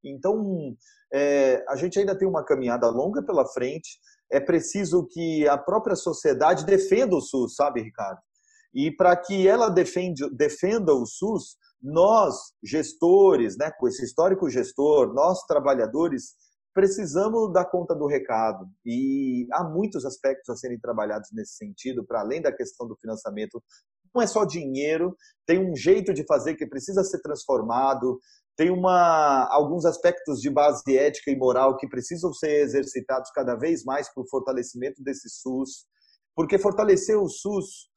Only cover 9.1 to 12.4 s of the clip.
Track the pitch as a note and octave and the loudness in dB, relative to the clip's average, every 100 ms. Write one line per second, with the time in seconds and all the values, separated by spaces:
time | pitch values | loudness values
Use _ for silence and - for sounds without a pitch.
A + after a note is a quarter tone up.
9.1 | F3 F3+ G3 F#3+ A#3 A3+ F3+ F3+ F3+ F3+ | 4 0 2 4 6 4 2 2 -2 -4
10.1 | C#3+ C#3+ C3 D3 D3 F#3 A3+ F3+ C#3 A2+ | -6 -8 0 -2 0 -2 0 2 2 0
11.1 | - G3+ A3+ - - _ _ C3 D#3 F#3+ | -6 -4 -4 -8 -20 _ _ -4 4 6
12.1 | A3 F#3 - | 6 2 -2